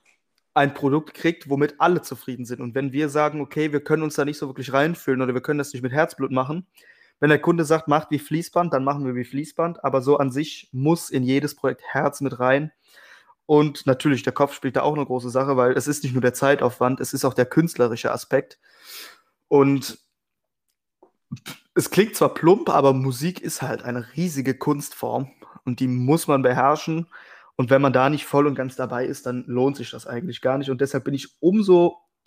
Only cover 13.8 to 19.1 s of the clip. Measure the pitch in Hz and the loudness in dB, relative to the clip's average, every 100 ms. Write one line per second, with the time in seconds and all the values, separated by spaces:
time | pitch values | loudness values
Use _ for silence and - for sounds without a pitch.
13.8 | - 131 151 131 - - 143 - 131 151 | 0 2 2 0 0 0 0 0 -4 0
14.8 | 139 151 135 127 120 127 135 131 123 127 | 0 0 -2 -4 -2 -2 0 2 2 2
15.8 | 143 - 135 127 127 - 139 143 123 - | -2 -4 -4 0 0 2 2 2 2 2
16.8 | 127 135 - 135 135 123 123 - 165 - | 0 0 -4 -2 0 0 0 2 0 2
17.8 | 120 113 120 123 - 135 - _ _ _ | 0 0 -4 -4 -2 -2 -2 _ _ _
18.8 | - - - | -20 -20 -20